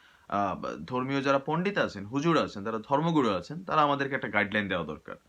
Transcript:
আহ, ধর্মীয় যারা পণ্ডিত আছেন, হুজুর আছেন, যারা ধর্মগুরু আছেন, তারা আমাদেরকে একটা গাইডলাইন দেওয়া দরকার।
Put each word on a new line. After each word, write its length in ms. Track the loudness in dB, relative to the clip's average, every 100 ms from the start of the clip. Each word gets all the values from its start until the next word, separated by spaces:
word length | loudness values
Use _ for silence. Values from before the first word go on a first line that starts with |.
| _ _ -6
আহ, 560 | -2 -2 -2 -6 -8 -6
ধর্মীয় 360 | -4 -2 0
যারা 180 | 2 2
পণ্ডিত 380 | 2 0 0 0
আছেন, 280 | -2 -4 -6
হুজুর 380 | -2 2 4
আছেন, 200 | 2 -2
যারা 160 | -6 -6
ধর্মগুরু 500 | 0 0 2 4 4
আছেন, 340 | 2 -2 -10
তারা 180 | -2 4
আমাদেরকে 340 | 4 4 0 -4
একটা 140 | -2
গাইডলাইন 380 | 0 2 0 0
দেওয়া 180 | -2 -4
দরকার। 300 | -8 -12 -16